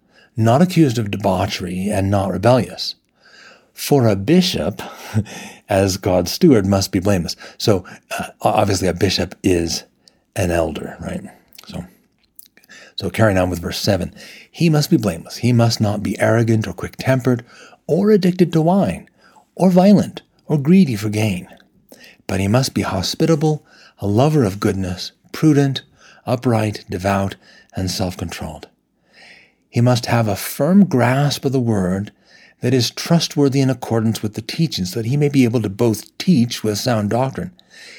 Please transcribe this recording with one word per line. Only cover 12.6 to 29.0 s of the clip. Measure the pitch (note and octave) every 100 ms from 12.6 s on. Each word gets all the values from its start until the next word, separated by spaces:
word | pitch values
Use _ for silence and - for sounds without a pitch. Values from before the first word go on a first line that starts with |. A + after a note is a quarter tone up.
| _ - -
so | - -
carrying | - A2 F#2+
on | F2+
with | E2+
verse | F2 -
seven, | - F#2+ F2 - - - -
"He | - E3
must | D3+ D3
be | E3
blameless. | G#2+ - - -
He | A#2
must | A#2+ A#2 A2+
not | G#2+ G#2
be | G2+ -
arrogant | A2 A2+ A2+ A2+ G#2
or |
quick-tempered | - F2+ - - C3 B2+ B2 - - - - -
or | D#3+ G3+
addicted | G#3+ F#3 F3+ E3+
to | D#3+
wine | D#3+ G3 B2 D#2+ - _ _ _ _ -
or | F3+
violent | F3 F#3+ F#3+ F#2 - - _ -
or | D3+
greedy | C3+ F#3+ D#3
for | G#2+ G#2+
gain. | G#2 G#2+ F2+ E2+ - _ _ _ - - _ -
But | G2
he | G2
must | A#2+ C3+
be | -
hospitable, | F#2+ F#2+ F2 - D#3+ D#3 D#3 D3+ - - - _
a | G2
lover | G#2+ D3 D#3
of | G#2+ G2+
goodness, | G#2+ G2 F#2 F2+ - - _
prudent, | - D#3 C#3+ C#3 B2+ - _ - -
upright, | - A#2+ B2+ A2 G#2+ G#2 -
devout, | G2 F#2+ G2 G2 - _ - _
and | - F#2
self-controlled. | - F#2 - E2+ - E2 D2+ - _ _ _